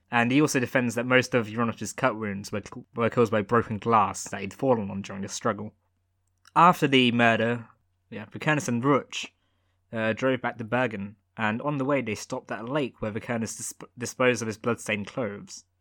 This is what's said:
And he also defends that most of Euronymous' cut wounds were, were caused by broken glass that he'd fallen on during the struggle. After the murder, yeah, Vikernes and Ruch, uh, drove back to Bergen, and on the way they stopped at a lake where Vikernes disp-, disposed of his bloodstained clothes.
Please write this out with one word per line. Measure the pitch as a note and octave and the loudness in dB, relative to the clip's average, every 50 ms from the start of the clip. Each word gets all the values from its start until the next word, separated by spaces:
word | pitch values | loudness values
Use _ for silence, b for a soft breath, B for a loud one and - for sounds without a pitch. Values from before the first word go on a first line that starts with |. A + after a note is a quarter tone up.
| _ _ | _ _
And | B2 A#2+ A#2 A#2+ | 0 2 2 4
he | C3 D3 | 4 4
also | D3+ - - C3+ | 4 4 2 0
defends | A#2+ - - C3 B2 A#2 G#2 | 0 2 0 0 0 0 -2
that | A#2+ A#2+ | -2 0
most | B2+ C3 B2+ A#2+ - - | 4 4 4 4 4 0
of | A#2+ G#2+ | 0 0
Euronymous' | G#2 G#2+ A#2+ A#2 A2+ G#2+ - A2 - - | -2 -2 -2 -2 -2 -2 -4 -8 -8 -2
cut | - C#3 B2+ G#2+ | 0 0 0 0
wounds | A2 A2 G#2 G2 G2+ G#2 - | -2 -4 -6 -6 -8 -8 -6
were, | G#2+ G2+ - - - B2 - _ - | -8 -8 -8 -10 -14 -16 -18 _ -4
were | A2+ A#2 G#2+ | -2 -2 2
caused | - B2+ A#2 G2+ | 4 2 2 4
by | A2 G#2+ | 2 0
broken | G2 - A#2+ A#2 - - A2 | 2 2 2 2 2 0 -4
glass | G2 - A2+ A2+ G#2+ G2 G2 G2 - - - | -4 0 2 4 4 4 2 -2 -6 -10 -10
that | G2+ G2+ | -10 -8
he'd | G2+ G2 - | -8 -10 -6
fallen | - C#3 C3 B2 A2 G2 G2 | 0 2 2 2 2 0 -4
on | G2 G2 | -6 -8
during | G2 - G2 G2 | -10 -10 -10 -10
the | G2 | -10
struggle. | - - - - A#2 G2+ G#2 G#2 G2+ - _ _ _ _ _ _ _ _ _ _ _ _ _ _ _ - | -8 -8 -4 -2 -2 -2 -4 -6 -12 -14 _ _ _ _ _ _ _ _ _ _ _ _ _ _ _ 4
After | D#3 E3 - - - D#3 | 6 6 6 6 4 4
the | C#3 C3+ C3 B2+ A#2+ | 4 6 6 6 6
murder, | A2+ A#2+ A#2+ A2+ A2+ A2 A2+ A#2 A#2+ A#2 A2+ - _ _ _ _ _ _ _ _ | 4 4 4 4 4 4 2 0 -2 -4 -8 -14 _ _ _ _ _ _ _ _
yeah, | A2 G#2 A2 | -14 -14 -14
Vikernes | - - - - D#3 D3+ C#3+ - B2+ | -14 -12 -4 0 0 0 0 0 -2
and | A#2+ A#2 | -2 0
Ruch, | B2+ C#3+ C#3 A#2+ - - - - - - _ _ _ _ _ _ _ _ _ _ _ _ | 2 2 2 2 0 -4 -10 -10 -10 -12 _ _ _ _ _ _ _ _ _ _ _ _
uh, | A#2 A2+ A2 A2 A2 | -6 -2 -2 -2 0
drove | - C3 C3+ C3 A#2+ | 0 0 0 0 0
back | - A#2+ A#2 A#2 | -2 -6 -6 -6
to | A2+ | -6
Bergen, | G#2 A#2+ B2 B2+ A2+ G#2+ G2 G2 G#2 A2 _ _ _ _ | -2 0 0 0 0 -2 -6 -10 -10 -12 _ _ _ _
and | - A2+ G#2+ A2 B2 | -2 0 0 0 0
on | C#3 D3 D3 | -2 -2 -2
the | C3+ C3 | -2 0
way | C#3 C#3+ C3+ | 0 0 0
they | A#2 G#2+ G#2 | 0 -2 -6
stopped | - - - B2+ B2+ - - | -6 -6 -8 -10 -8 -8 -8
at | B2 G2 | -8 -8
a | A2+ A#2+ | -6 -4
lake | C#3+ D#3 C3+ A2 - _ | -2 -2 -2 -4 -4 _
where | A2+ G#2+ | -6 -6
Vikernes | G#2 G#2+ - - A#2+ A2+ A2 - - | -6 -6 -4 -4 -4 -4 -4 -6 -8
disp-, | - - - - - - - _ | -10 -12 -12 -12 -14 -18 -18 _
disposed | A#2+ A#2 - - - B2+ B2+ B2 G#2+ | -10 -10 -6 -2 2 2 2 2 2
of | A2+ | -2
his | A2 G#2 | -6 -6
bloodstained | - - A#2+ A2+ - - - G#2+ G#2 G2 | -4 -2 -2 -2 -2 -2 -4 -4 -4 -4
clothes. | - - C#3 A#2+ G2+ G2+ G2+ F#3+ - - - - _ _ _ | -6 -6 -6 -6 -6 -6 -10 -14 -16 -20 -20 -20 _ _ _